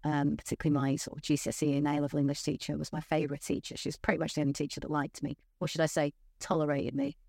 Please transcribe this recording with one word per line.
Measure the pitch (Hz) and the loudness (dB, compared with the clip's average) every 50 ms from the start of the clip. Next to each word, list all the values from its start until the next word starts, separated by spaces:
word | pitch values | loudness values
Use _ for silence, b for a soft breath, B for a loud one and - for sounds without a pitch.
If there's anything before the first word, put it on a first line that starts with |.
| - | 0
um, | 151 151 143 143 147 147 | 2 2 2 2 2 0
particularly | - - - - - - 160 147 143 | 0 -4 -6 -6 0 2 2 2 4
my | 135 135 135 | 2 2 0
sort | - - - - | -2 -4 -8 -10
of | 151 - | -10 0
G | - 151 | 0 0
C | 139 - - | 0 0 -4
S | - - 156 | -2 0 0
E | 147 143 | 2 2
and | 143 147 | 2 2
A-level | 147 147 147 143 139 - 147 | 2 0 0 0 0 2 2
English | 139 139 143 - - | 2 2 0 0 -2
teacher, | - 147 - - - 147 | -2 -2 -2 -4 -4 -4
was | 151 156 - - | -4 -4 -4 -6
my | 160 | -8
favourite | 156 - 160 156 165 139 143 143 | -2 0 0 0 2 0 -4 -6
teacher. | - - - 151 - - - | -4 -4 -4 -4 -4 -8 -10
She | - - | -6 -6
was | - 156 | -6 -6
pretty | - - - 196 - | -2 0 0 2 2
much | 160 - - | 0 -2 0
the | 202 | 0
only | 151 139 139 | 2 2 2
teacher | - 151 143 - - | 0 -2 -4 -4 -6
that | - - | -6 -2
liked | 151 147 139 - - - - | -2 -2 -2 -4 -6 -6 -6
me, | 143 - - _ _ _ _ | -6 -6 -8 _ _ _ _
or | - | -4
should | 139 - 165 | -2 2 2
I | 160 | 2
say, | 151 - 165 147 147 - _ - - _ _ | 4 4 2 0 0 -2 _ -20 -20 _ _
tolerated | - - 185 160 151 147 147 139 - 123 120 | -2 0 2 4 4 4 2 2 0 0 0
me. | 135 277 285 - - - | 0 -2 -2 -4 -8 -18